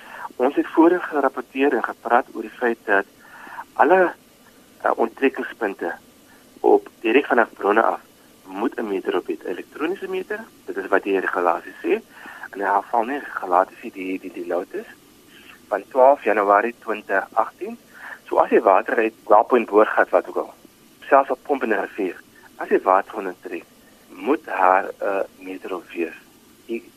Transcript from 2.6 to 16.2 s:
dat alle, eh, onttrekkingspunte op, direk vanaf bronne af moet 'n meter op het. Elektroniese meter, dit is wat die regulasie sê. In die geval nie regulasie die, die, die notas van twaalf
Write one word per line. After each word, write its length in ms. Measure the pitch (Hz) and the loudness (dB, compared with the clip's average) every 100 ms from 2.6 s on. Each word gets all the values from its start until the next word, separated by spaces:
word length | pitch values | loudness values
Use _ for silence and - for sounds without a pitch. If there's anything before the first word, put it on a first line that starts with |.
| 123 113 | -2 -2
dat 200 | - 101 98 _ - - - - - | 0 0 0 _ -20 -20 -18 -18 -6
alle, 400 | - 127 185 175 - _ _ _ _ _ - | 2 4 4 2 -2 _ _ _ _ _ -6
eh, 100 | - - | -4 -2
onttrekkingspunte 960 | 113 - 131 131 123 - 107 95 87 82 - _ _ - _ - | -2 0 -2 -2 -8 -6 -6 -4 -8 -8 -14 _ _ -20 _ -2
op, 280 | - 107 - - | 2 2 2 -6
direk 260 | 113 120 - | 0 2 2
vanaf 260 | 127 110 | 2 0
bronne 300 | - 98 107 | 0 0 2
af 180 | 107 90 - _ _ _ - | 2 0 -8 _ _ _ -16
moet 300 | 95 117 120 | -6 -4 -4
'n 120 | 113 | -6
meter 280 | 98 95 95 | -4 -4 -4
op 100 | - | -4
het. 180 | 80 | -8
Elektroniese 640 | - 87 87 - 160 196 190 | -8 -10 -12 -8 -6 -6 -8
meter, 360 | 185 - 214 233 - - | -8 -8 -10 -14 -18 -14
dit 100 | - | -10
is 100 | 190 | -2
wat 160 | 95 | -2
die 180 | - 95 | 0 -2
regulasie 520 | 87 92 87 85 - - | 0 0 0 0 -4 -8
sê. 200 | - 208 - - - - - | -2 -2 -4 -20 -20 -18 -16
In 60 | - | -6
die 80 | 98 | -2
geval 380 | 101 98 117 | -2 0 -2
nie 140 | 110 143 | -2 -6
regulasie 720 | - - 98 90 95 - 120 | -10 -10 0 2 2 -4 -14
die, 260 | 98 92 92 | -12 -8 -8
die, 140 | 92 | -10
die 140 | 85 87 | -12 -6
notas 400 | 87 95 - 226 - _ _ _ - - - - | -6 -6 -10 -14 -18 _ _ _ -20 -20 -20 -8
van 160 | 101 98 | -8 -4
twaalf 360 | 135 131 143 | 4 6 6